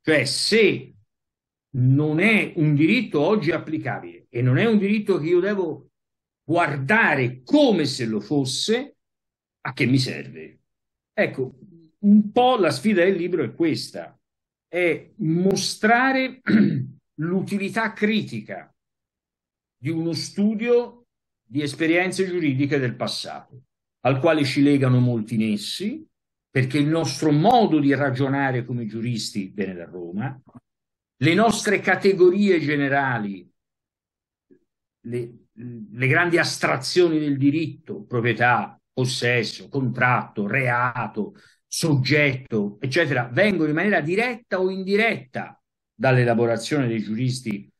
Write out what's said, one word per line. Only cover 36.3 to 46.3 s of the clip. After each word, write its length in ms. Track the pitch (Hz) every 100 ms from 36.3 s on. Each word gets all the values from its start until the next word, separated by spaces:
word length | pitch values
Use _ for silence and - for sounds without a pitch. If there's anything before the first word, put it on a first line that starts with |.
| 165
astrazioni 840 | 143 - 160 139 - 180 175 156
del 160 | 151 139
diritto, 640 | 139 156 156 - - -
proprietà, 760 | - 123 117 107 120 117 101 - _
possesso, 760 | - 127 - 120 123 104 - 95
contratto, 800 | 143 127 104 127 120 107 - 101
reato, 840 | 127 127 120 123 123 110 - 92 - _ _ _
soggetto, 1040 | - 170 139 131 151 147 127 - 110 104 101
eccetera, 500 | 135 160 165 127 123
vengono 360 | 123 208 185 156
in 60 |
maniera 260 | 151 196 190
diretta 600 | 147 185 247 233 _ 185
o 100 | 185
indiretta 880 | 190 190 202 226 160 - - 87 - _ _ _
dall'elaborazione 960 | _ 127 127 120